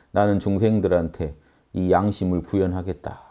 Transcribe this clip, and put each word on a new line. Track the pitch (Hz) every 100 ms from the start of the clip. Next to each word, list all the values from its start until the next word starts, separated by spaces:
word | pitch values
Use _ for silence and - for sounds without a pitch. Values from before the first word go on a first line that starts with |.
| _
나는 | 104 104 98
중생들한테 | 101 98 110 107 92 87 82 - 80 76 _ _ _
이 | 92 90
양심을 | 90 104 104 92 87
구현하겠다. | 82 101 92 92 90 87 - - -